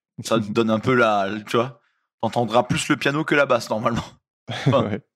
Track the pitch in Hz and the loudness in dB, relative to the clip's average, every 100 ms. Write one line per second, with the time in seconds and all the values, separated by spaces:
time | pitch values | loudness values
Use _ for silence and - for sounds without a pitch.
0 | _ - - 113 104 107 110 110 123 123 | _ -12 -2 -2 0 0 0 0 2 2
1 | 113 104 98 107 104 120 123 131 _ _ | 4 2 -2 -6 -4 -2 -2 -6 _ _
2 | _ _ 113 123 117 117 - - - 139 | _ _ -4 -2 0 2 2 0 0 0
3 | 143 143 156 151 131 120 - 110 120 113 | 0 -2 0 2 4 2 0 -2 -2 -4
4 | - - _ _ - 113 143 131 107 104 | -8 -14 _ _ -12 -4 2 2 0 -4
5 | - | -10